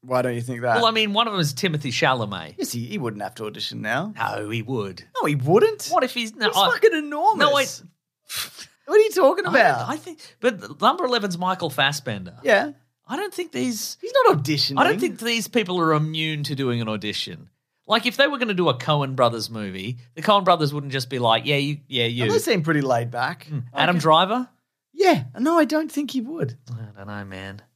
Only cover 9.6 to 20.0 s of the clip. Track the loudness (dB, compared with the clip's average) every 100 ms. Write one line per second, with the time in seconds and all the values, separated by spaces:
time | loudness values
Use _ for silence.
9.6 | 6 4 -2 -8 -10 -18 -20 _ -2 -2
10.6 | -12 2 2 2 0 0 -2 -4 -2 -2
11.6 | -4 0 0 0 -6 -8 -10 -6 2 2
12.6 | 2 -6 _ _ _ -6 -6 -6 -6 -4
13.6 | -4 -4 -8 -10 -2 4 4 4 0 -2
14.6 | 0 2 2 2 -2 -2 -4 -2 0 -2
15.6 | 0 0 2 2 0 -2 -4 -4 -4 -2
16.6 | -2 -2 -2 -4 -4 -6 -8 -12 -18 _
17.6 | _ _ 0 0 0 2 2 2 -2 2
18.6 | 2 2 0 0 0 2 2 2 -8 -8
19.6 | -8 -8 -8 -10